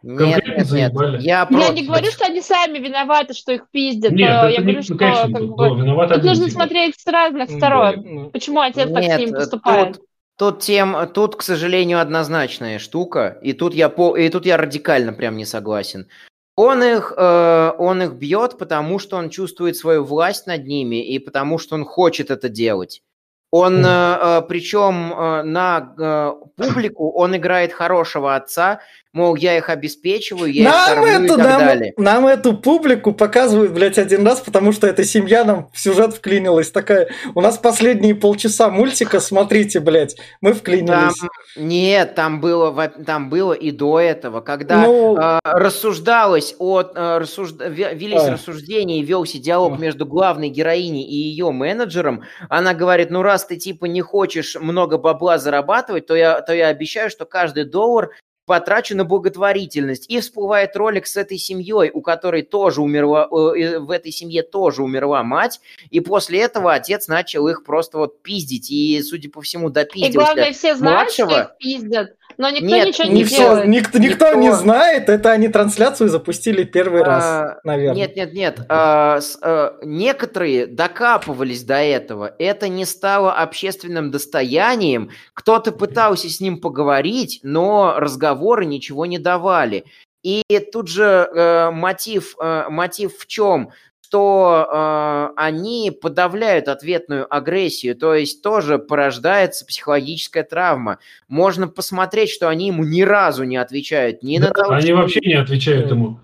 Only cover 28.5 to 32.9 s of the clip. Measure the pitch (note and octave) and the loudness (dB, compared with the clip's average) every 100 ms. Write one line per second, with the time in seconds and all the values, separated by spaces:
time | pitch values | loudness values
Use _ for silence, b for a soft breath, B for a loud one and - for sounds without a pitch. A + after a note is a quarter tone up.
28.5 | - F3 G#3 b b b D#3+ F3 D#3+ F3 | -2 0 -2 b b b -2 0 2 2
29.5 | E3+ D#3+ D#3+ D3 - F3 G#3 - F3+ E3 | 0 0 -6 -6 -8 -4 -4 -4 -6 -2
30.5 | C#3 A3 D#4+ F#4 A4 A4+ G4 F4+ D#4 C4 | 4 4 6 4 4 4 4 4 4 6
31.5 | C4+ D4 C4 G#2+ - G3+ A3+ C4+ C4 B3+ | 6 4 4 0 0 4 6 4 4 2
32.5 | G#3+ B3+ D#4+ D#4 | 2 2 2 4